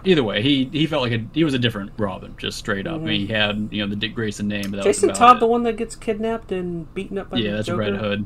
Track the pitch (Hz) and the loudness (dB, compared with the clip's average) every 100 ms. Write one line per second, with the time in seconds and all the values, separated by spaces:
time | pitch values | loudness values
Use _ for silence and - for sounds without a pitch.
0 | 190 165 110 98 127 139 131 147 156 156 | 4 6 4 2 4 4 2 0 2 2
1 | 123 117 113 151 160 131 120 107 101 - | 0 0 0 2 2 4 2 0 -6 -4
2 | 101 95 98 - 107 - - 98 98 110 | -4 -4 -10 -8 -8 -6 -2 -2 -2 -4
3 | 110 107 101 110 104 104 107 104 101 101 | 0 0 0 2 2 0 -2 -2 -2 -2
4 | - - 110 101 104 101 98 101 98 202 | -4 -2 -4 -2 -2 -2 -2 0 2 4
5 | - 196 240 240 233 240 240 220 226 - | 2 6 4 6 2 2 0 -2 -6 -8
6 | - 208 220 226 - 185 180 170 160 - | -6 -2 -2 -4 -6 -6 -4 -6 -8 -8
7 | 196 196 180 - 104 104 107 110 104 101 | -8 -8 -6 -4 -2 -2 -2 -2 0 -2
8 | 107 101 | -2 -2